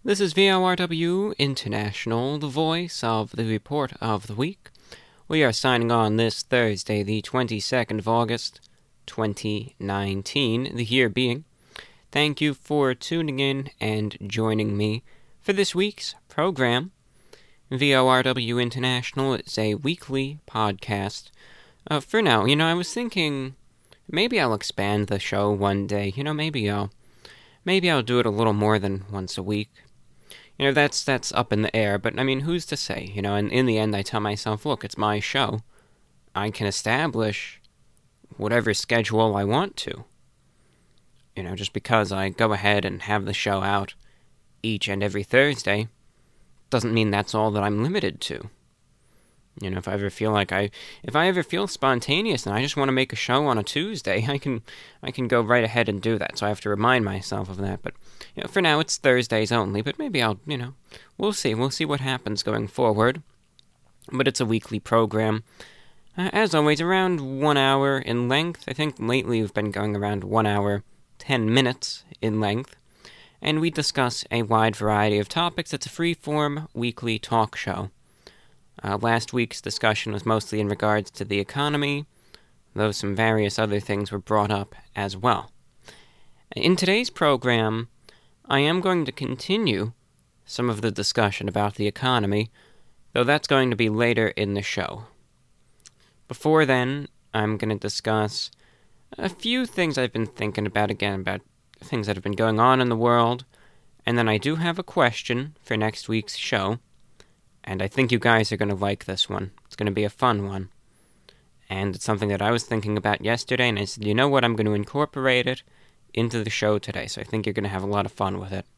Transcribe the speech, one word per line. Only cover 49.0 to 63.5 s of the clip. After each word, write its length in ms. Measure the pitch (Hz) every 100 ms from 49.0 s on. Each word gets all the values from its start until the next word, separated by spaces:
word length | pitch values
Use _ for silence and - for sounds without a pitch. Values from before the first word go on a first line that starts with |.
| _ _ _ _ _ -
You 120 | 98
know, 60 | 95
if 100 | 95
I 60 |
ever 180 | 101 101
feel 200 | - 107
like 200 | 107 95
I, 180 | 92 101 - - -
if 140 | 120
I 120 | 139 175
ever 140 | 180
feel 260 | - 170 202
spontaneous 800 | - 135 123 - 156 226 151
and 100 | 101
I 60 | 104
just 160 | 139 147
wanna 140 | 135
make 200 | 131 131
a 60 | 113
show 300 | - 131 147
on 100 | 113
a 60 |
Tuesday, 600 | 101 147 196 202 - 98
<laughs> 40 | 113
I 80 | 139
can, 240 | 143 113 - - - -
I 100 | -
can 160 | 131 123
go 140 | 123
right 220 | 110 123
ahead 260 | 110 117 110
and 120 | 101
do 160 | 113 110
that. 200 | - -
So 80 |
I 40 | 104
have 120 | 104
to 80 | 104
remind 360 | 101 113 127
myself 440 | 101 92 - 101 95
of 80 | 92
that. 240 | 98 95
But, 120 | - - - - -
you 80 | -
know, 60 | -
for 120 | 202
now, 180 | 170 151
it's 180 | 156 -
Thursdays 540 | 139 127 120 113 107
only. 300 | 117 101 101
But 160 | 113 -
maybe 240 | 294 156
I'll, 180 | 113 98
you 120 | 151 139
know, 160 | 123 - _ - - -
we'll 160 | 214
see. 220 | 202 127
We'll 160 | 110 131
see 140 | -
what 160 | 156 143
happens 420 | 135 127 104 104
going 240 | - 110 107
forward. 560 | - 120 104 117 156 - _ _